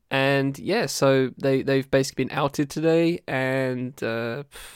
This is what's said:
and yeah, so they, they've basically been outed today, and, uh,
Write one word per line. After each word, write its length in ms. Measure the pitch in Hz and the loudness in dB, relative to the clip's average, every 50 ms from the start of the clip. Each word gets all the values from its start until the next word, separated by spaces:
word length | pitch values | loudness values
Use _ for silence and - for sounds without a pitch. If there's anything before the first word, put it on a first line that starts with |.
| _ - | _ -4
and 480 | 131 135 135 135 139 139 135 139 135 | -2 0 2 2 2 2 0 0 -4
yeah, 280 | - - - 185 240 196 | -4 -4 -2 -2 0 -2
so 460 | - - - 143 139 135 135 131 123 - | -2 -2 2 4 4 4 4 2 0 -2
they, 240 | - - 139 135 135 | -2 0 0 2 2
they've 280 | - 135 139 135 131 - | 2 2 0 0 0 2
basically 340 | - 135 131 - - - 131 | 2 2 2 2 -2 -4 -4
been 100 | - - | -4 -2
outed 340 | 147 151 139 - - 151 139 | -2 -2 -2 0 -2 -4 -4
today, 500 | - 156 156 165 160 165 170 165 175 - - | -2 -2 2 2 4 4 4 2 0 -2 -6
and, 760 | - - 131 131 131 131 135 131 131 127 123 127 127 143 - | -4 -4 -2 -2 0 0 0 -2 -2 -2 -4 -6 -8 -8 -6
uh, 420 | 123 113 113 117 117 117 117 143 143 _ - - - - - | -4 -4 -2 -2 -4 -4 -6 -8 -10 _ -18 -20 -20 -20 -16